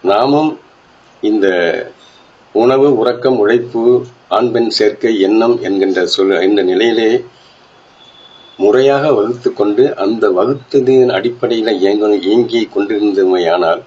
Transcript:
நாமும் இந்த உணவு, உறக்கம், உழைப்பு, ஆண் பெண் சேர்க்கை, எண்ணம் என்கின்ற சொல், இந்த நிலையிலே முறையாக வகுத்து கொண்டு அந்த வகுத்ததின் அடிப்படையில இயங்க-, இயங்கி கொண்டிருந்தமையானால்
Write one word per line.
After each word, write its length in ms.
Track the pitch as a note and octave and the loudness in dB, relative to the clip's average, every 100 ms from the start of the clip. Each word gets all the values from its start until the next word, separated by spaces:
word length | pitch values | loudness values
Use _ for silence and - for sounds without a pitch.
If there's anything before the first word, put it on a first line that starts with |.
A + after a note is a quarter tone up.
நாமும் 580 | F2+ G2+ C3 D3 D#3 - _ _ _ _ _ _ | 0 0 2 0 0 -6 _ _ _ _ _ _
இந்த 260 | G#2+ G#2+ G2 F2+ E2+ D#2+ - - - _ _ _ _ | -4 0 0 0 -2 -4 -8 -16 -20 _ _ _ _
உணவு, 440 | G#2+ A#2+ C3+ C#3+ B2 | 0 2 2 2 2
உறக்கம், 400 | A#2+ A#2+ C3 B2+ | -2 -2 -2 0
உழைப்பு, 680 | C3+ A#2+ A#2 A#2 A#2+ B2 B2 - _ | 0 0 -2 -2 0 0 -2 -20 _
ஆண் 220 | G#2+ A#2+ | -2 0
பெண் 180 | A#2 A2+ | -2 -2
சேர்க்கை, 500 | - G#2+ - A2+ G#2 | 0 -2 0 -2 0
எண்ணம் 420 | G2 A2 A#2 A#2+ | 2 2 0 -2
என்கின்ற 440 | F#2 G2 G2 F#2 F2+ | -2 -2 0 0 -2
சொல், 360 | - F#2+ F#2 | 0 0 2
இந்த 200 | F#2+ G#2 | 2 0
நிலையிலே 600 | F2+ F#2 A2+ A2+ A2 B2 - - - _ _ _ _ _ - - - - - - | 0 0 0 0 0 -2 -4 -20 -20 _ _ _ _ _ -20 -20 -20 -20 -20 -2
முறையாக 560 | G2 A#2+ C3+ C#3 D3+ | 2 4 2 2 2
வகுத்து 400 | C#3+ A2+ B2 B2+ | 2 2 -2 -6
கொண்டு 420 | - G#2 G#2 C#3 - | -2 -2 2 0 0
அந்த 340 | G2 A2+ G#2+ | -4 0 0
வகுத்ததின் 840 | F2+ A2+ C#3 - C#3 B2+ C3 B2+ | 0 -2 -4 -2 0 2 2 2
அடிப்படையில 600 | - A#2+ A#2 A#2+ A2+ A2 | 0 -4 -4 -4 -2 -2
இயங்க-, 440 | G2 G2 G#2 G#2 G#2 | 0 0 0 0 0
இயங்கி 540 | F2+ A2+ A#2 A#2 G#2+ G2 | 2 0 0 -2 -4 -4
கொண்டிருந்தமையானால் 1040 | G#2 G#2+ G#2 G2 F#2 F2+ E2+ F2 E2 D#2+ | -4 -2 0 0 0 0 0 0 0 -2